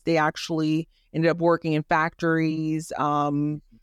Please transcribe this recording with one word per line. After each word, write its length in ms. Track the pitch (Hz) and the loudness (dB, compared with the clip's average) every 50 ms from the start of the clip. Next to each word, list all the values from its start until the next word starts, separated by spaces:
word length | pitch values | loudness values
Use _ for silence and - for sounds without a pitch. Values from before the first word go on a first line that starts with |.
| - | -2
They 120 | - 165 160 | 0 2 2
actually 680 | 151 156 165 - - - 170 160 156 156 156 156 165 - _ _ _ _ - | 2 0 -2 -4 -6 -4 -2 -2 0 0 0 -2 -4 -6 _ _ _ _ -2
ended 160 | 151 160 165 | 0 2 2
up 100 | 156 170 | 2 2
working 340 | 165 170 170 160 - 165 156 | 2 2 2 2 0 0 -2
in 100 | 151 151 | -2 0
factories, 1120 | - 175 160 156 170 - - - 165 165 160 160 160 156 156 156 156 156 160 160 - - - | 0 0 0 0 -2 -4 -4 -2 0 0 0 0 0 -2 -2 -2 -4 -4 -4 -6 -6 -6 -4
um, 640 | 135 147 147 147 147 147 147 143 147 151 151 151 - _ - - | -2 0 0 0 0 0 0 0 0 -2 -4 -6 -10 _ -20 -20